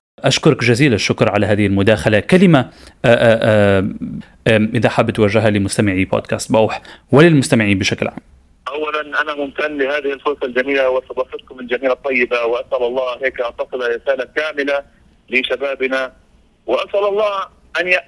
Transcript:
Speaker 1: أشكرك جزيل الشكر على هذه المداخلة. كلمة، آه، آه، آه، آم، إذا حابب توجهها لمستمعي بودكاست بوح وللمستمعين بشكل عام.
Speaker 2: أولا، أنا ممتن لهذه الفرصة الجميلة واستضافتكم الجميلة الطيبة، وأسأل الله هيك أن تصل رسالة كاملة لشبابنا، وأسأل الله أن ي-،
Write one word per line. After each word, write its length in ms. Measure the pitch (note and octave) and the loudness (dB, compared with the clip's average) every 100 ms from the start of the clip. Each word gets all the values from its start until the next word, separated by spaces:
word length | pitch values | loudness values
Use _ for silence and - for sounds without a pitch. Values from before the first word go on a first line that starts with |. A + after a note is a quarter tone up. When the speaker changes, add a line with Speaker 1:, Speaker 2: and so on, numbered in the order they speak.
| _ - | _ -4
Speaker 1:
أشكرك 400 | C#3 - E3 C#3+ | -2 2 2 2
جزيل 300 | B2 A#2 D3 | 2 2 2
الشكر 380 | G2+ - - A2+ | 2 0 0 2
على 140 | G#2 G#2 | 2 2
هذه 220 | G#2 G2+ | 2 2
المداخلة. 520 | G2 G2 G#2+ A2+ G#2 | 2 2 2 2 0
كلمة، 400 | - F3+ F#3 C#3+ | 4 4 6 4
آه، 80 | A#2+ - - - B2+ | 0 -10 -20 -2 4
آه، 340 | A#2+ A#2+ A2+ A#2 G#2+ G2+ G2 | 6 6 4 4 4 4 2
آه، 20 | F#2+ - - - - _ - A2 | 0 -6 -10 -12 -16 _ 0 2
آم، 160 | A2 A#2+ | 2 0
إذا 140 | A2+ | 0
حابب 220 | - A2+ | 0 0
توجهها 380 | A2 G#2 G#2+ G#2+ | 2 2 2 2
لمستمعي 560 | G#2 G2 - G#2+ F#2 F#2+ | 0 -2 0 0 0 -2
بودكاست 460 | A2 - A2 - | -2 -4 -6 0
بوح 300 | A#2 G#2+ - - - - | 2 2 -2 -14 -16 2
وللمستمعين 680 | C3 E3+ D3+ A#2+ A#2+ G#2 G2 | 6 6 6 2 2 2 0
بشكل 280 | G2+ - - | -2 -4 -6
عام. 120 | - _ - _ _ - | -8 _ -20 _ _ -10
Speaker 2:
أولا، 540 | D#3 D3+ D3+ D3 C#3+ | -8 -6 -6 -6 -6
أنا 140 | D#3 D3 | -4 -6
ممتن 420 | C#3 C#3 D3+ D3 | -8 -6 -6 -4
لهذه 360 | C3 D3 C#3 | -4 -2 -4
الفرصة 320 | C3+ D3 C#3+ C3+ | -6 -6 -4 -4
الجميلة 440 | B2 C3 C#3 C3 | -4 -2 0 0
واستضافتكم 680 | B2+ - B2+ B2+ A2+ - B2+ | -2 -6 -10 -8 -10 -18 -14
الجميلة 340 | A#2+ A#2+ C3+ | -8 -4 -4
الطيبة، 520 | B2+ - B2+ A#2+ A#2+ A#2 | -4 -2 -2 -2 -2 -2
وأسأل 380 | A#2+ - C3 | -4 -4 -4
الله 340 | A#2+ C3 B2+ A#2+ | -2 -4 -6 -6
هيك 180 | C3 B2 | -6 -6
أن 100 | A#2+ - | -8 -8
تصل 220 | C#3+ C3 | -10 -6
رسالة 460 | A#2+ A#2 - C3 B2 D#3 | -6 -6 -4 -6 -6 -6
كاملة 480 | D#3 D3 C#3+ C#3+ C#3 _ _ _ - | -6 -6 -4 -4 -6 _ _ _ -4
لشبابنا، 840 | B2 B2 A#2+ C#3 C3+ C3 C3 C3 _ _ _ _ _ - | -4 -2 -4 -6 -4 -4 -4 -6 _ _ _ _ _ -4
وأسأل 400 | E3 - G3+ G3+ | -4 -2 -2 -2
الله 320 | G3+ G#3 G3 F3+ _ _ E3 | 0 -2 -4 -10 _ _ -6
أن 80 | F3+ | -2
ي-، 80 | F#3 | -2